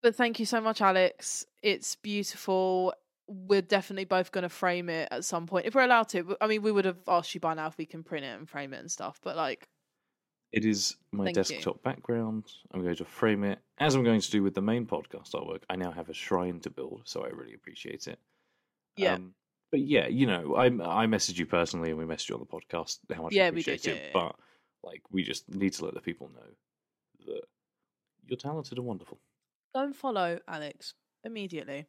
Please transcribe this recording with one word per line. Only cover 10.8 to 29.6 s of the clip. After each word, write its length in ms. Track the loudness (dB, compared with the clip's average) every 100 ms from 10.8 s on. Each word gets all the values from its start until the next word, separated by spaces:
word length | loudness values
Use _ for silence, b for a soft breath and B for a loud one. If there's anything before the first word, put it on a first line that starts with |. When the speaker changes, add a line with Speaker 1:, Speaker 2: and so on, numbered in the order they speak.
| 0 -6 _
Speaker 2:
my 140 | -2 0
Speaker 1:
Thank 120 | 2
you. 60 |
Speaker 2:
desktop 400 | 0 -2 -4 -4
background. 640 | -4 -6 -2 -2 0 -4 -8 -18 -10
I'm 80 | -4
going 140 | -2 -2
to 100 | -6
frame 380 | 0 2 2
it, 160 | 0 -4 _ _
as 160 | 2
I'm 100 | 4
going 180 | 6 4
to 100 | 4
do 100 | 2
with 140 | 2 2
the 80 |
main 240 | 0 0 0
podcast 460 | -4 -4 -14 -8 -8
artwork. 260 | -6 -10 _
I 60 | -4
now 160 | -4
have 180 | -6 -10
a 40 | -10
shrine 440 | -2 0 0 -4
to 100 | -10
build, 300 | -10 -10 -10
so 200 | -10 -8
I 40 | -8
really 260 | -10 -14
appreciate 540 | -18 -20 -16 -12 -12 -12
it. 100 | -14 _ _ _ _ _ _ _ 0
Speaker 1:
Yeah. 160 | 2
Speaker 2:
Um, 220 | 2 -4 _ _ _ _
but 120 | 0
yeah, 260 | 4 4 4
you 180 | 4 4
know, 300 | 2 2 4
I, 100 | 6
I 400 | 4 0 2 4
messaged 320 | 4 0 -2
you 80 | 0
personally 460 | 2 2 0 -2
and 80 | -2
we 60 | -4
messaged 240 | -6 -6
you 60 | -8
on 60 |
the 60 | -8
podcast 500 | -12 -8 -8 -6 -10 _ -8
how 60 |
much 120 | -2
Speaker 1:
Yeah, 180 | 4 4
Speaker 2:
we 60 | 2
Speaker 1:
we 40 |
did, 120 | -4 -2
Speaker 2:
appreciate 180 | -4
it, 80 | -4
Speaker 1:
yeah, 180 | -2 -2
yeah. 100 | -2
Speaker 2:
but, 40 | -8 b b b b
like, 200 | -18 -18 _
we 100 | -2
just 260 | -2 -6 -8
need 200 | -2 0
to 120 | 0 -8
let 80 |
the 80 | -6
people 300 | -8 -8 -12
know 160 | -18 -20 -20 _ _ _ _ _ _ -12
that 160 | -10 -12 _ _ _ _ _ _ _ -12
you're 120 | -8
talented 420 | -6 -8 -8 -8
and 80 | -6
wonderful. 320 | -8 -10 -20 _ _ _ _